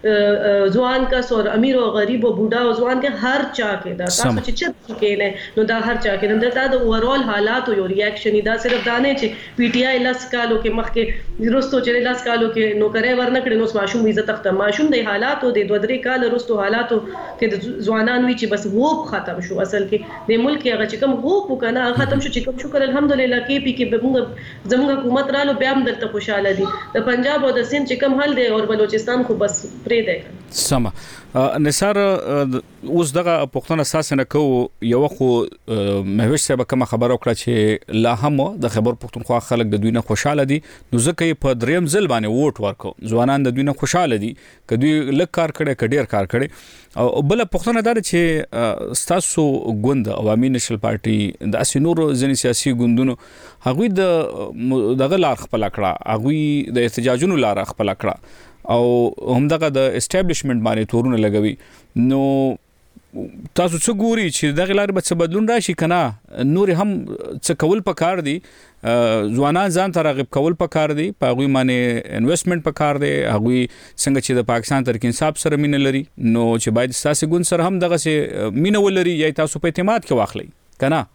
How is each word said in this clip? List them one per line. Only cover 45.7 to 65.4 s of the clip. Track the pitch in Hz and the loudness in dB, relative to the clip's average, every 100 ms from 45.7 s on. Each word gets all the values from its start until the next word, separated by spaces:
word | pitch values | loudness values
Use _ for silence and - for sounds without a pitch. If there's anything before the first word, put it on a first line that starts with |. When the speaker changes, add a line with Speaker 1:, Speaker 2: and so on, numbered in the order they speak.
Speaker 2:
که | 131 117 | -2 0
ډېر | 143 120 | 0 0
کار | 104 95 | -2 0
کړی. | 117 143 - - - - - | -2 -4 -8 -20 -20 -14 -2
او | 120 - | 0 2
بله | 143 220 208 | 0 0 0
پوښتنه | 220 233 233 226 | -2 0 0 0
دا | |
ده | 226 | 0
چې، | - 175 170 156 - | 0 0 2 0 -4
آه، | 117 113 - - 120 | -2 -2 -2 -6 -6
ستاسو | - 180 - - 147 135 - 107 | -2 0 0 0 2 0 -2 0
ګوند | 123 139 107 | 0 0 0
عوامي | 101 107 110 131 127 | 0 2 2 2 0
نیشنل | - 110 110 | -2 -2 -2
پارټي، | 110 110 107 101 - 104 | -2 0 0 0 -4 -4
داسې | 104 131 135 160 | -2 0 2 2
نورو | 170 156 | 2 2
ځینې | 127 135 | 2 0
سیاسي | 131 131 117 143 120 | 0 0 0 0 2
ګوندونو، | 120 117 131 120 - - - - 127 | 2 4 2 -2 -12 -20 -20 -6 -4
هغوی | 131 226 190 | 0 0 2
د، | 190 165 - - - | 2 2 0 -6 -10
م-، | - 120 131 107 131 | -4 -2 0 2 2
دغه | 139 190 156 | 2 2 2
لار | 120 | 0
خپله | - 117 101 | -4 -4 -2
کړه، | - 95 82 - | -2 -2 -2 -4
هغوی | 107 127 156 151 147 - | -2 0 0 0 -2 -2
د | 120 120 | -2 0
احتجاجونو | 123 123 127 185 165 113 | 0 0 0 0 2 0
لاره | 95 95 | 0 -4
خپله | - 104 95 | -4 -4 -2
کړه | 104 - - - - - - | -4 -6 -12 -20 -20 -16 -2
او | 120 120 123 120 - - | 2 4 4 2 -2 -2
همدغه | 127 147 156 160 | 0 2 0 0
د | 135 131 104 | 2 0 0
اسټابلیشمنټ | - 185 185 151 139 120 110 | -2 0 0 -2 -2 0 0
باندې | 110 110 | 0 0
تورونه | 117 127 117 | 0 0 2
لګوي. | 107 104 107 - - - _ | 2 2 0 -2 -14 -20 _
نو | - 127 135 139 135 135 - _ _ _ - _ - - - - - | 0 2 2 2 2 0 -2 _ _ _ -20 _ -14 -12 -14 -6 0
تاسو | 175 165 | 0 0
څه | - 202 | -2 0
ګوري | 226 226 185 | 0 0 0
چې | - 151 147 | 0 -2 0
دغې | 185 196 | 0 0
لارې | 202 | 0
به | 190 | -2
څه | - 170 | -2 -2
بدلون | 165 190 | 0 0